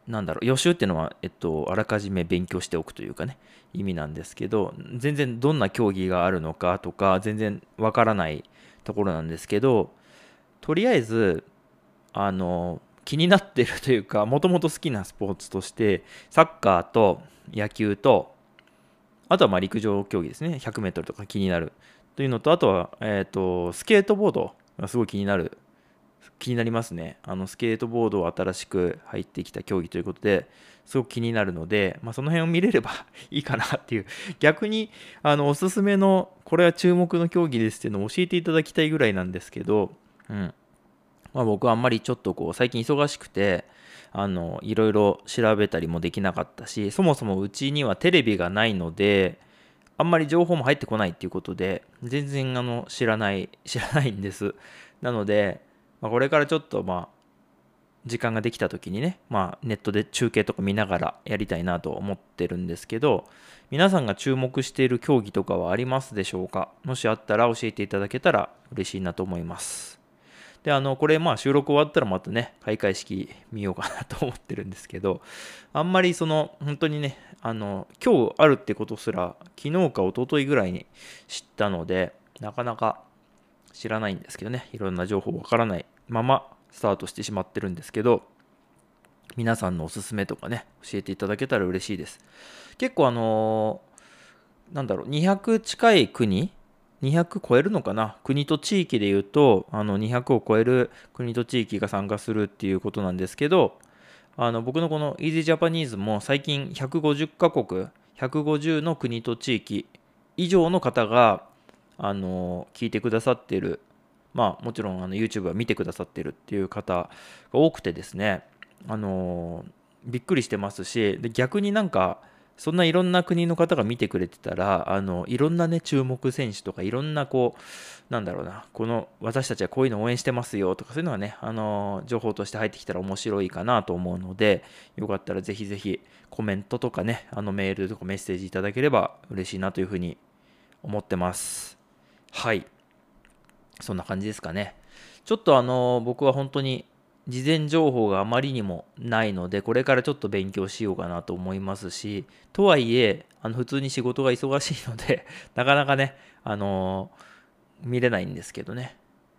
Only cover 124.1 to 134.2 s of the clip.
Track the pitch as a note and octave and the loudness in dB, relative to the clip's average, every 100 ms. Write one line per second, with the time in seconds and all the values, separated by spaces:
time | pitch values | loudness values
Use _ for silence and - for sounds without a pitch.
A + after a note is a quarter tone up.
124.1 | F#2 F2 - - F#2 G2 F#2 - G2 G2 | 0 -4 -6 -8 -2 2 2 2 -2 -2
125.1 | F2 - B2 D3+ E3+ E3 E3+ - C#3 C3 | -4 -4 0 2 2 2 0 0 0 0
126.1 | B2+ C3 B2+ B2 G2+ - F#2 F#2 A#2+ D3+ | -2 -2 -2 -4 -6 -10 -6 -4 -4 -4
127.1 | D3+ C3+ C3 A#2+ - - - - - - | -4 -2 2 2 0 -12 -18 -18 -20 -8
128.1 | A#2+ F#2+ F#2 F2 G2+ - - A2+ A#2 - | -6 -6 -8 -10 -14 -14 -6 -4 -4 -6
129.1 | _ A2 C3 B2+ A#2 F#2+ - C3 G#2 A2+ | _ -4 -4 -4 -4 -4 0 0 0 -2
130.1 | A#2+ - A#2+ A#2+ G#2 F#2 G2 - C#3 E3+ | -2 -2 -4 -4 -2 0 -2 -6 -6 -4
131.1 | G#2+ G2+ - A2+ A2+ G#2+ G2+ G2+ F#2+ - | -4 -8 -8 -8 -6 -4 -4 -4 -6 -4
132.1 | A#2 A2+ G#2 G2+ G#2+ G#2+ - - F2+ F#2+ | -4 -2 -4 -6 -4 -4 -4 -8 -6 -6
133.1 | G2 A2+ G2+ F2+ - G#2 A#2+ G2 F2 F2+ | -6 -2 0 -2 -2 0 2 0 -4 -4
134.1 | F2+ | -6